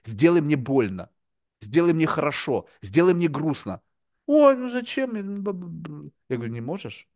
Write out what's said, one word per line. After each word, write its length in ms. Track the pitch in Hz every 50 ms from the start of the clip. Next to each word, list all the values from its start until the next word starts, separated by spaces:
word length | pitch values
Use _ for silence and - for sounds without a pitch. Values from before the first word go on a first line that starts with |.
| _
сделай 360 | 113 110 104 156 170 175 170
мне 160 | 147 147 151
больно, 540 | 135 117 131 135 135 113 95 92 87 85 - _ _ _ _ _ _ _ _ _ _
сделай 300 | 107 104 123 165 170 170 160
мне 120 | 160 160
хорошо, 600 | 156 - 160 143 147 - - - 147 123 101 - _ _ _
сделай 320 | - 95 104 165 175 185 175
мне 140 | 170 170 160
грустно». 520 | 139 143 156 156 131 - - 104 90 - _ _ _ _ _ _ _ _ _
«Ой, 300 | - 294 302 294 277 269
ну 140 | 247 254 247
зачем 400 | 240 254 233 - - 269 269 247
мне?» 120 | 220 208
Ну, 180 | 196 196 202 202
б-, 100 | 196 202
б-, 140 | 190 180 180
б-. 440 | 170 165 160 160 156 147 147 147 - - _ _ -
Я 80 | 131
говорю: 160 | 120 120 113
«Не 80 | 117 117
можешь? 460 | 117 135 180 196 - 110 - - - _ _